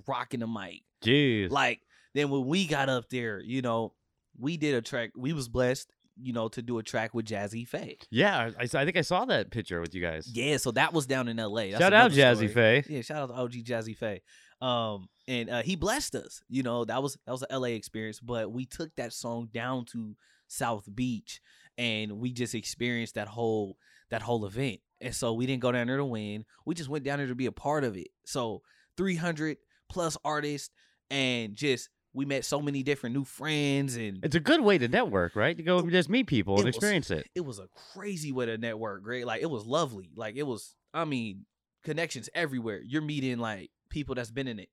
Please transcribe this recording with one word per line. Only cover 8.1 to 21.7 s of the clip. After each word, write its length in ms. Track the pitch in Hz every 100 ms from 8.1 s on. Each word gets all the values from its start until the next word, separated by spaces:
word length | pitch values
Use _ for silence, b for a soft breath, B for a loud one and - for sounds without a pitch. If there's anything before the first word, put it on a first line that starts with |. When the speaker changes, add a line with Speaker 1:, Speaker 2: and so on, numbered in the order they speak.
| 110 196 165 113 113
Speaker 2:
I, 60 |
I, 0 |
I 220 | 123 131 147
think 120 | 185
I 40 |
saw 240 | 147 180 262
that 260 | 147 98
picture 280 | 117 - 87
with 120 | 85
you 80 | 90
guys. 260 | 87 80 120
Speaker 1:
Yeah, 240 | 117 139 -
so 140 | 131
that 220 | 117 151
was 120 | 165 131
down 220 | 131 120
in 100 | 113
L 220 | 110 110
A. 100 | 98
That's 120 | 107
Speaker 2:
Shout 100 | 185
out 180 | 214 240
Speaker 1:
another 40 | 139
Speaker 2:
Jazzy 280 | 131 113 107
Speaker 1:
story. 320 | 117 110 131
Speaker 2:
Faye. 140 | 139 143
Speaker 1:
Yeah, 60 |
shout 200 | 113 151
out 140 | 135 120
to 40 |
O 80 | 123
G 160 | 123
Jazzy 320 | 117 117 110 107
Faye. 260 | 110 95 b b b b
Um, 460 | 127 120 110 101 92 _ -
and, 220 | 123 113
uh, 120 | 120
he 140 | 123 185
blessed 400 | 180 269 - 117
us. 260 | - - _
You 140 | 127
know, 200 | 127 120 113
that 160 | 123
was, 140 | 139 - -
that 60 |
was 100 | 127
an 40 | 135
L 140 | 131 123
A 80 |
experience, 460 | 113 - 110 110 107
but 320 | 117 117 104
we 140 | 120 131
took 280 | - 165 -
that 180 | 117
song 360 | - 120 117 117
down 320 | 117 123 131 117
to 280 | 120 110 104 _ _ _
South 400 | - 123 107 104
Beach, 480 | 104 127 113 - - b b b